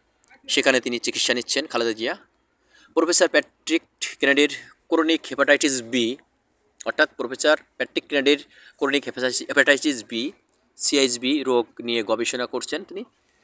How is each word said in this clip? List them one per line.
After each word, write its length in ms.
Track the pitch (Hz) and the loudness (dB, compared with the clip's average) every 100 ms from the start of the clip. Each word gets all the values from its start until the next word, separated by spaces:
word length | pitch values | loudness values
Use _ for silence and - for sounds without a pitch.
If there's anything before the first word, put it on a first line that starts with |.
| _ _ - - - | _ _ -20 -18 -2
সেখানে 320 | - 135 127 | 2 4 2
তিনি 200 | 123 120 | 0 -4
চিকিৎসা 340 | - - - | -4 -2 0
নিচ্ছেন 340 | 123 - 135 156 | 0 -2 -2 -2
খালেদা 240 | 123 117 | -2 -2
জিয়া। 260 | 110 120 190 _ _ _ _ _ _ _ | -2 -6 -8 _ _ _ _ _ _ _
প্রফেসর 340 | 165 165 175 175 | -2 2 4 4
প্যাট্রিক 540 | 151 - _ - 165 - _ - - | 2 -2 _ -4 -4 -4 _ -12 -2
কেনেডির 360 | 139 139 147 - - _ _ | 2 4 2 -2 -16 _ _
ক্রনিক 360 | 165 160 160 - | -2 0 -2 -4
হেপাটাইটিস 560 | 135 139 143 151 131 | -2 2 2 2 0
বি, 360 | 117 123 113 135 _ _ _ _ _ - 113 | -2 -2 -2 -4 _ _ _ _ _ -14 -6
অর্থাৎ 300 | - 151 - | -2 -2 -2
প্রফেসর 420 | 123 127 151 156 - - | -10 -2 0 0 -2 -10
প্যাট্রিক 300 | 127 151 - | -8 -8 -4
কেনেডির 360 | 147 135 143 - _ - _ | 0 2 0 -2 _ -20 _
ক্রনিক 280 | 139 139 131 | -2 -2 -4
হেপাটাইটিস, 360 | 127 127 120 | -4 -2 -2
হেপাটাইটিস 600 | - 139 135 139 151 127 104 | 0 2 4 4 2 -4 -6
বি, 240 | 113 143 - _ _ _ - | -8 -8 -10 _ _ _ 0
সিএইচবি 680 | - 143 135 120 127 147 | 2 4 2 0 -2 -2
রোগ 240 | 131 123 113 - | 0 0 -2 -6
নিয়ে 240 | 117 117 | -6 -4
গবেষণা 420 | 104 110 117 127 123 | -2 -2 -2 -4 -6
করছেন 380 | 123 - 151 | -6 -6 -8
তিনি। 200 | 196 190 247 _ _ _ | -10 -16 -16 _ _ _